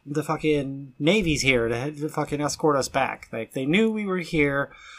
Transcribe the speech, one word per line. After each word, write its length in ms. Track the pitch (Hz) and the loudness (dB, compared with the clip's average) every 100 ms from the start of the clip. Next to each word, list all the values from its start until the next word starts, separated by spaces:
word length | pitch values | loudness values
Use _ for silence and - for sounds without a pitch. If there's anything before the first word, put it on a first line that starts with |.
| 143 | -6
the 160 | 151 | -6
fucking 680 | 151 151 156 147 135 139 139 - | -4 -2 2 0 0 -8 -12 -2
Navy's 440 | 151 214 165 131 | 2 2 2 2
here 260 | 131 123 117 | 2 2 2
to, 220 | 120 143 | -2 -4
to 160 | 147 151 | -6 -6
fucking 320 | 156 143 143 | -4 -4 -2
escort 360 | 147 - 156 139 | -4 0 2 2
us 120 | - | 0
back." 400 | 139 117 104 - | 0 -2 -4 -10
Like, 200 | 113 113 | -10 -8
they 120 | 139 135 | -4 2
knew 240 | 196 220 | 4 2
we 160 | 214 202 | 0 -4
were 120 | 185 | -4
here. 540 | 160 160 143 139 135 - - | -2 2 2 2 -4 -8 -20